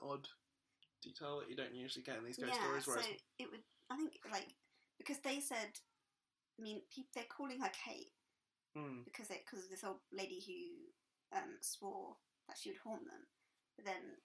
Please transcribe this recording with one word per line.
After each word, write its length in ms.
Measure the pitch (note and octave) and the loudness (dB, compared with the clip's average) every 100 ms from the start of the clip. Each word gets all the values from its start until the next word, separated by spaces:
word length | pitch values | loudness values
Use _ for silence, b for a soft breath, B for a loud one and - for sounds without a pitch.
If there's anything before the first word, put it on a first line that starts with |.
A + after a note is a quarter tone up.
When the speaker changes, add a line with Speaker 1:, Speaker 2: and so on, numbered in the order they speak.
Speaker 1:
odd 260 | C#3 C#3 - - _ _ _ _ - _ | -2 -2 -2 -12 _ _ _ _ -20 _
detail 380 | - - D3 C#3+ | -12 -4 0 0
that 80 | - | 0
you 60 | C3 | 0
don't 180 | C3 | 0
usually 300 | B2 C3 C3 | 0 -2 -2
get 140 | C3+ A#2 | 0 -2
in 60 | |
these 120 | A#2 B2 | 0 0
ghost 140 | B2+ | 4
Speaker 2:
Yeah, 80 | B3 | 6
Speaker 1:
stories, 240 | C3+ C#3 C3+ | 6 4 6
whereas 180 | A#2+ D#3+ | 6 4
Speaker 2:
so 40 | G3+ - - | 0 -6 -6
it 120 | B3+ | -6
would, 120 | A3 - _ _ | -6 -12 _ _
I 60 | C4+ | 2
think, 160 | D#4 - G#3+ | 2 0 -2
like, 240 | G3+ - - b b b _ | -2 -2 -10 b b b _
because 200 | G#3+ C#4 | -2 2
they 200 | C4+ C#4+ | 4 6
said, 400 | C#4+ A#3+ G#3+ - - _ _ _ _ _ _ - | 6 6 2 -2 -10 _ _ _ _ _ _ -6
I 40 | |
mean, 200 | A3 G#3+ - | -2 -2 -4
peop-, 180 | - C4 | -10 -6
they're 100 | B3+ | -4
calling 360 | A#3 - C4+ B3+ | -4 -2 -2 2
her 100 | C4 | 2
Kate 420 | - A#3 - - _ _ _ _ _ _ D3+ | 2 -4 -6 -8 _ _ _ _ _ _ -4
Speaker 1:
Mm. 280 | D3 B2+ | -2 -2
Speaker 2:
because 220 | A#2+ - G#3+ | -4 -6 -2
they, 100 | F#3 | -4
'cause 260 | - G3+ | -4 -6
of 60 | F#3 | -4
this 120 | F#3+ | -2
old 180 | G3+ F#3+ - | -2 -2 -4
lady 260 | F#3+ F#3+ F3+ | -2 0 -2
who, 960 | G#3 F3+ F3 - - - _ _ _ - | -4 -4 -4 -6 -12 -16 _ _ _ 0
um, 220 | - - | 0 2
swore 580 | - - G3 F#3+ F#3+ - _ _ - | 2 2 0 -2 -4 -8 _ _ -10
that 120 | - | -6
she 120 | G#3 | -4
would 80 | F#3+ | -4
haunt 260 | A3+ A3 - | -4 -4 -4
them. 200 | - - _ _ _ _ - | -10 -14 _ _ _ _ -6
But 80 | G3+ | -2
then 340 | F3+ G3+ - | -2 -2 -10